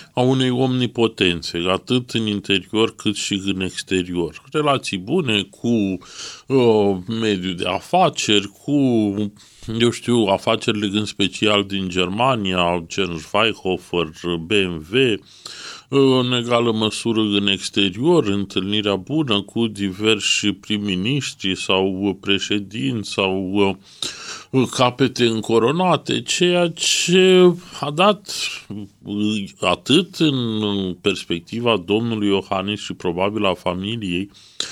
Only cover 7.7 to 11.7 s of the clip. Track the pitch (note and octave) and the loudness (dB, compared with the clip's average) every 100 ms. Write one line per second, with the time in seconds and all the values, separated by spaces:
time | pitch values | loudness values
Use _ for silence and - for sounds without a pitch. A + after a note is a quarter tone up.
7.7 | F#2+ - F3+ E3+ - - G#2 G2 - - | -4 0 2 2 0 2 2 0 -8 0
8.7 | C#3+ C3+ A#2 G#2 G2 G#2 - - - - | 2 4 2 2 0 -4 -8 -20 -18 -6
9.7 | A2+ A#2 - - A#2+ G2+ F#2+ - A2+ - | 2 2 2 0 2 4 2 2 0 0
10.7 | G#2 G#2 G#2+ G#2 - G2 - G#2+ G#2 G2 | -2 0 -2 -4 -2 -2 0 2 2 0